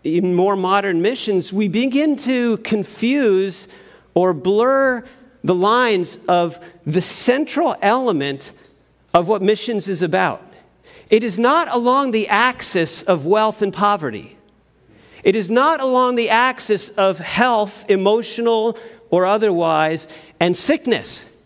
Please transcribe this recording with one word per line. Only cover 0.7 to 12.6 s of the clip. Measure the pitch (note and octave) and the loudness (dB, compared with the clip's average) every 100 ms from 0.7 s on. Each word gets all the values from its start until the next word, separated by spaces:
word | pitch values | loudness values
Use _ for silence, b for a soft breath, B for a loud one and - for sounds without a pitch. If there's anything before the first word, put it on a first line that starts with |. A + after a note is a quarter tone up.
| G3 G3 E3+ | 0 0 0
missions, | F#3+ C4 G#3+ F#3+ - | 0 -2 -2 -2 -2
we | F#3+ G#3 | -2 0
begin | G#3 C4 C4+ D4+ C#4+ | 0 0 0 0 -2
to | A#3+ B3+ A#3+ G#3+ | -2 0 0 -2
confuse | - G#3+ F#3 - A3+ C#4+ A#3+ F#3+ G3 F3 - B B B B | -2 -4 -4 -4 -2 2 2 2 0 -6 -18 B B B B
or | E3+ F#3 | 0 2
blur | D#3+ D3+ G#3 B3 C4+ C4+ A#3+ B B B B | 0 0 2 2 2 0 -2 B B B B
the | - | -2
lines | F3+ G3 A#3+ B3 G3 F3 - - | 0 2 2 2 0 -2 -8 0
of | F3 E3+ E3 B B | 2 0 -6 B B
the | - E3 | -2 -2
central | E3+ - - C4 D4+ C#4 D#4+ - | -2 -2 0 0 0 -2 -2 0
element | G3+ B3 B3+ D#3+ C#3 C3+ - b b b b _ _ | 0 2 0 -2 -2 -6 -12 b b b b _ _
of | E3+ F3 | 0 2
what | G#3+ | 0
missions | F#3+ G#3+ - G#3+ F#3+ | 2 0 -2 -4 -4
is | F3 | -4
about. | F3 F#3 F3+ G#2+ - - _ _ B B B | -2 0 0 -4 -14 -20 _ _ B B B
It | G#3+ | 0
is | A#3 F3+ | 0 0
not | A#3+ D#4 E4 | 2 2 0
along | B3 A#3+ C4+ C4+ | 0 2 2 2
the | A3 G#3 | -2 0
axis | G3+ B3 B3 | 2 2 -2